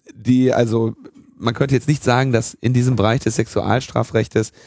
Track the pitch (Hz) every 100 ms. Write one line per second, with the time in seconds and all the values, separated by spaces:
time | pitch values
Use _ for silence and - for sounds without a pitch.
0 | - - 110 127 127 120 120 113 113 113
1 | - - - - 110 120 139 131 139 151
2 | 127 123 135 117 - - 117 127 123 120
3 | 104 120 - - 110 101 98 120 - 120
4 | 113 113 110 120 107 -